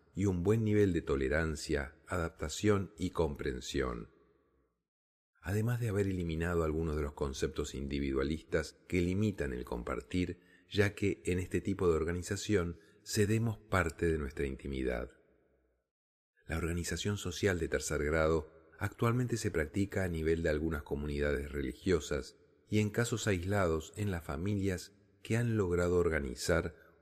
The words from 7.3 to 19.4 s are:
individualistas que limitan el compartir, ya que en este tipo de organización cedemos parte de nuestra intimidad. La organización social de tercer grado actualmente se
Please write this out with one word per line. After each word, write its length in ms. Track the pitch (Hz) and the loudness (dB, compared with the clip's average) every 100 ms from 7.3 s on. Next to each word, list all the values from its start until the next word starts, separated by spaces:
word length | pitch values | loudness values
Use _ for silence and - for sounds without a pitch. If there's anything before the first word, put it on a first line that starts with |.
| 67 71 - 71 | -2 -2 -2 -6
individualistas 1040 | 69 69 71 69 67 69 78 - 82 76 - - | -6 -4 -2 0 0 0 -2 -2 -2 -2 -10 -4
que 140 | 92 | 0
limitan 500 | 87 92 107 95 69 | 2 2 0 0 -4
el 120 | 62 | -4
compartir, 760 | 62 60 58 60 - 90 87 87 _ - _ | -6 -6 -4 -6 -4 -2 -2 -4 _ -20 _
ya 240 | 98 101 | 0 0
que 280 | - 101 - - | 2 -2 -2 -2
en 120 | 90 | -2
este 220 | 90 92 | 0 -2
tipo 260 | 92 95 92 | -2 2 2
de 100 | 80 | 2
organización 840 | 78 87 87 98 - 101 85 82 - - | 0 -4 -4 -6 0 0 0 -4 -14 -20
cedemos 540 | - - 101 110 117 107 | -4 0 2 2 0 -4
parte 480 | - 95 82 - 85 | 0 2 2 2 2
de 100 | 78 | 2
nuestra 300 | 69 73 71 | -2 -4 -4
intimidad. 640 | 65 69 67 64 60 60 - _ _ _ _ _ _ _ _ _ _ _ _ - | -4 -6 -2 -2 -2 -4 -12 _ _ _ _ _ _ _ _ _ _ _ _ -6
La 100 | 80 | -2
organización 600 | 82 85 85 85 104 104 | 0 -2 -2 -2 -2 -2
social 400 | 95 85 101 90 | -4 0 0 0
de 100 | 78 | 0
tercer 340 | - - 76 | -2 -2 -2
grado 480 | 73 80 78 80 - - - - | 2 4 4 2 0 -12 -20 -8
actualmente 580 | 101 - 117 120 123 | -8 0 0 2 0
se 140 | 117 | -2